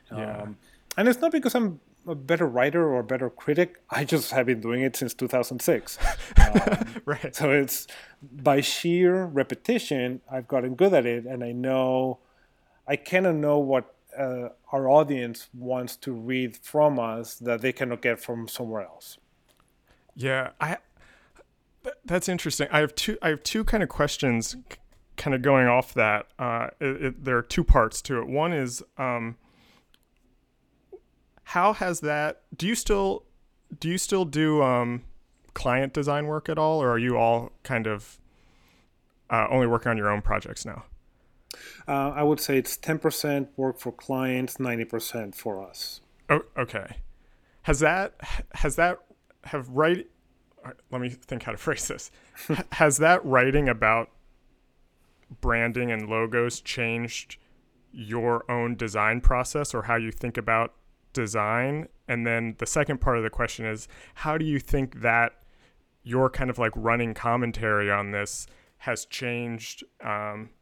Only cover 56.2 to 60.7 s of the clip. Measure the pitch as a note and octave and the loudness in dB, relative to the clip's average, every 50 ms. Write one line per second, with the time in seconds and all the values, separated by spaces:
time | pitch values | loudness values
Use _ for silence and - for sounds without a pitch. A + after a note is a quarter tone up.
56.2 | A2+ A2+ A2 A#2+ A#2+ A#2+ A#2 - - - - - A#2+ A2+ A2+ A#2 A#2 A#2 - - | 0 0 2 0 0 0 -2 -6 -8 -8 -6 -4 -2 -2 -2 -4 -6 -6 -8 -10
57.2 | - - - - _ _ _ _ _ _ _ _ _ _ - - A2 G#2 A2+ A#2+ | -12 -14 -18 -20 _ _ _ _ _ _ _ _ _ _ -18 -14 -10 -6 -4 -2
58.2 | A2+ A#2+ A#2+ A#2 - - B2 A#2+ A#2+ A#2+ A#2+ G2+ A#2+ A2 G2 A2 G#2 G#2+ A2+ B2 | 0 0 0 -2 -2 -2 -2 -2 -2 -2 -2 -4 -4 -4 0 2 2 2 4 6
59.2 | - - C3+ B2 B2+ - - D3+ D3 - - A#2 G#2 A2 A#2 A#2 A2+ A2+ G#2 - | 6 6 6 6 2 -2 -2 -4 -4 -2 -4 -4 -2 0 0 0 0 -2 -6 -6
60.2 | - B2 A2+ B2+ A2 A2 A2+ A2+ A#2 - | -8 -6 -6 -4 -2 0 2 2 0 -2